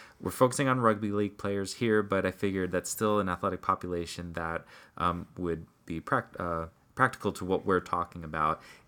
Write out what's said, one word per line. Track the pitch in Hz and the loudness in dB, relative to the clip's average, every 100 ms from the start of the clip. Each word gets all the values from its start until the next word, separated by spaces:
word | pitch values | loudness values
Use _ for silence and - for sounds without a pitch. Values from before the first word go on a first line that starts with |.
| - - | -20 -8
we're | 92 | -6
focusing | - 127 127 135 | 4 4 4 2
on | 127 | 4
rugby | 117 101 107 | 4 2 0
league | 101 101 - | 0 -2 -2
players | 101 98 95 - | -4 -2 -4 -2
here, | 117 107 | 4 4
but | 101 98 92 | 4 0 0
I | |
figured | 92 101 95 90 | 0 -2 0 0
that's | 90 - | -2 -2
still | - 107 104 | -2 2 2
an | 95 | 2
athletic | 90 98 92 | -2 -2 -2
population | - 95 90 87 82 - 87 | -2 -2 -2 -4 -4 -8 -8
that, | 85 82 82 - - - - | -6 -4 -6 -8 -20 -18 -2
um, | 87 87 82 - | 0 0 -6 -6
would | 87 80 78 _ - | -4 -4 -6 _ -8
be | 82 | -6
prac-, | - 135 - - | -2 -2 -2 -6
uh, | 87 82 82 _ _ - | -4 -4 -6 _ _ 0
practical | 127 - 104 | 0 2 -4
to | - 92 | -2 0
what | 92 101 | 0 4
we're | 90 | 2
talking | - 87 85 87 | 2 -2 -2 -8
about. | 80 80 78 80 - - | -6 0 0 0 -6 -20